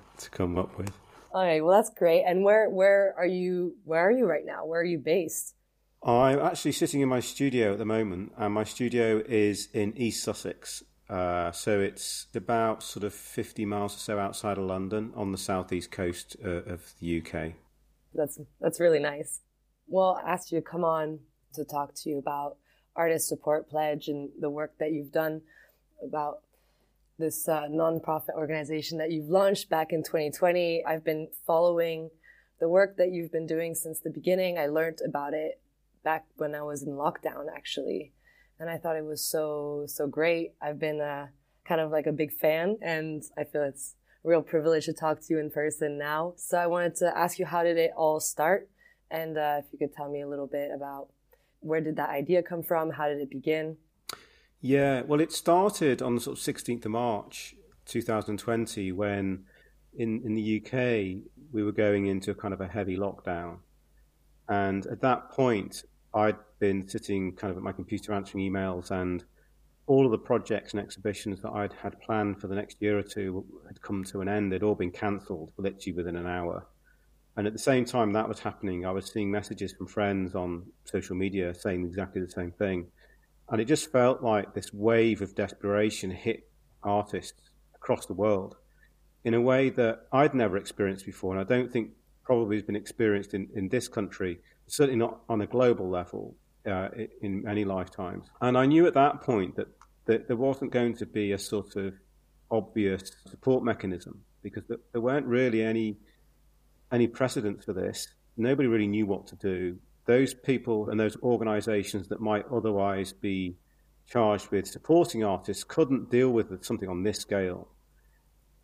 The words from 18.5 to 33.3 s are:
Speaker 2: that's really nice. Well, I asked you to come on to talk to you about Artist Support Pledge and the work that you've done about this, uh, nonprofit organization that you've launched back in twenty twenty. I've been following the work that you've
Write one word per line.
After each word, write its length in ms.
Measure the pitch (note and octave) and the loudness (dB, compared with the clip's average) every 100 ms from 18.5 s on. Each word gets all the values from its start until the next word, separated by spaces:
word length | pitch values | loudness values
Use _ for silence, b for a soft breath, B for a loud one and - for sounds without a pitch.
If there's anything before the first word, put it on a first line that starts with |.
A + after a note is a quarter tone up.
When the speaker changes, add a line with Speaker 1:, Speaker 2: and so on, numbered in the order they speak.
| _ | _
Speaker 2:
that's 180 | E3+ D#3+ | -2 4
really 180 | F3 D#3 | 4 4
nice. 420 | D3 C#3+ E3 - _ _ _ _ _ | 2 -4 -10 -12 _ _ _ _ _
Well, 300 | F3+ F#3 F3+ | 2 4 4
I 60 | - | 0
asked 200 | F3+ - | -4 -2
you 80 | E3 | -4
to 60 | |
come 200 | D#3 E3+ | -4 0
on 340 | E3+ D#3+ D#3 D#3 - _ _ | 2 2 0 -6 -14 _ _
to 140 | - C#3+ | -10 -6
talk 260 | D3 C#3+ - | -4 -6 -6
to 120 | - | -6
you 80 | C#3+ | -4
about 400 | C3+ C#3+ C#3+ C#3 _ _ _ - | -4 -4 -6 -10 _ _ _ 0
Artist 320 | E3 D#3+ - | 2 2 0
Support 400 | D#3 - D3+ - | -4 0 0 0
Pledge 400 | D3+ D#3 D3 D3+ | -2 0 -2 -4
and 220 | C#3+ C#3+ - | -6 -6 -6
the 80 | D#3 | -6
work 300 | D3 D3+ _ | -4 -8 _
that 140 | D#3 | -4
you've 200 | D#3 C#3+ | -4 -4
done 300 | D#3+ D#3+ D#3 D#3 b b b b _ | -2 -2 -4 -10 b b b b _
about 360 | C#3 D3 D3 D4 _ _ _ _ _ _ _ _ | -8 -4 -4 -6 _ _ _ _ _ _ _ _
this, 280 | D#3+ D3+ - | -4 -4 0
uh, 200 | D#3+ D3 | 0 0
nonprofit 640 | D#3 E3 E3 - D#3 - - | 0 2 0 -2 -4 -4 -6
organization 580 | D3+ D#3 D3 D#3 C#3+ E3 | -2 -4 -4 -4 -4 -4
that 160 | D#3+ | -4
you've 160 | D#3+ D3+ | -4 2
launched 400 | F3+ G3 G3 - | 4 4 2 0
back 240 | D#3+ D#3+ | -2 0
in 100 | E3 | -2
twenty 280 | D#3 E3 D3+ | 0 -2 -2
twenty. 520 | - F3+ F3 E3+ E3 | 2 2 4 2 0
I've 220 | E3 D#3+ | 0 -2
been 240 | D#3+ D#3 D#3+ - - | -2 -4 -4 -12 2
following 640 | E3 F3 E3+ E3+ D#3+ D#3+ _ b b b _ | 4 6 4 0 -2 -8 _ b b b _
the 120 | E3 | 4
work 260 | F3+ G3 G3 | 6 4 4
that 160 | F3+ | 0
you've 200 | F3+ E3+ | 2 -4